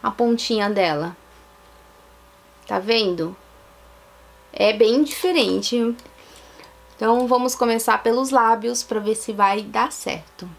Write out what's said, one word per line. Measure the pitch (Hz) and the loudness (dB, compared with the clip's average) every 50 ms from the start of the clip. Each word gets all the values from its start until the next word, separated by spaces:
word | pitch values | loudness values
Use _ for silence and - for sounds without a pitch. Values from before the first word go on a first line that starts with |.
a | - 226 | -4 -6
pontinha | - - 240 233 233 233 - - 233 214 202 208 | -2 0 2 2 2 0 0 -2 -2 0 0 0
dela. | 214 202 185 165 151 147 160 170 170 - - - - - - - - - - - - - - - - - - - - - - - - - _ - - - - | 0 0 0 0 0 -2 -4 -6 -10 -14 -20 -20 -20 -20 -20 -20 -20 -20 -20 -20 -20 -20 -20 -20 -20 -20 -20 -20 -20 -20 -20 -20 -20 -20 _ -20 -20 -20 -10
Tá | - 208 190 | -6 -6 -4
vendo? | 190 214 233 226 214 190 180 165 160 170 190 - - - - - - - - - - - - - - - - - - - - - - - | -2 0 0 0 2 0 -2 -2 -4 -6 -8 -14 -20 -20 -20 -20 -20 -20 -20 -20 -20 -20 -20 -20 -20 -20 -20 -20 -20 -20 -20 -20 -20 -14
É | - - 202 214 214 | -2 2 2 2 4
bem | 208 226 220 240 277 302 | 4 4 4 6 2 2
diferente. | 294 - - - 370 359 330 226 185 185 196 202 - 240 240 226 233 233 240 - - - - - - - - - - - - - - - - - - - | 0 -2 -2 -2 2 2 2 2 2 0 -2 -2 -2 -2 0 0 -2 -4 -6 -12 -20 -20 -20 -20 -20 -20 -20 -20 -20 -20 -20 -20 -20 -20 -20 -20 -20 -10
Então, | - 214 220 233 247 254 | -2 0 2 2 2 2
vamos | 240 254 247 247 254 - | 2 2 2 2 -2 -2
começar | - 247 233 226 226 226 - 214 220 | 0 0 0 0 0 2 0 0 2
pelos | - 233 226 247 269 262 | 2 0 0 2 0 2
lábios | 269 254 226 226 226 214 214 240 240 240 | 2 2 4 4 2 0 0 -4 -4 -4
pra | - - 233 214 | -6 -4 -6 -4
ver | 208 214 220 | -2 -2 -4
se | 214 - - | -4 -4 -8
vai | 208 202 202 196 196 208 | 0 2 2 2 2 -2
dar | 208 202 208 220 247 311 | -6 -4 -2 -2 -2 -2
certo. | - - - - - 160 156 - - - 180 180 165 | -4 -10 -8 -8 -8 -8 -12 -18 -18 -18 -16 -16 -16